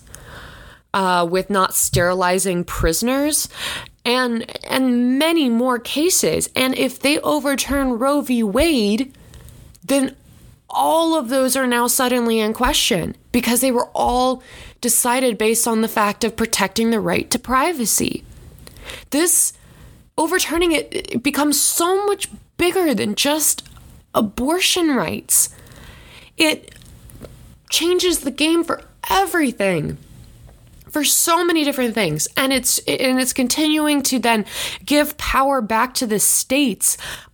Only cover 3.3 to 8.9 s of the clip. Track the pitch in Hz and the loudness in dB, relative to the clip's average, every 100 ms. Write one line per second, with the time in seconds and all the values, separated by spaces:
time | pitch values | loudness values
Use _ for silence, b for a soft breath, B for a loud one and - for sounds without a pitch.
3.3 | 294 - B B B B _ - 247 247 | -2 -4 B B B B _ -2 0 0
4.3 | 233 - - - 269 262 240 247 262 320 | -2 -6 -10 -4 0 2 2 2 2 2
5.3 | 339 262 233 254 240 240 269 349 - - | 2 2 2 2 -2 -2 -2 0 2 0
6.3 | 160 - - 262 262 262 - 269 302 - | 0 -2 -2 0 0 -2 0 0 0 0
7.3 | 294 277 277 - 277 262 233 269 294 247 | 0 0 -2 -2 -2 0 0 0 0 0
8.3 | 240 220 214 330 277 202 | 0 2 2 2 4 2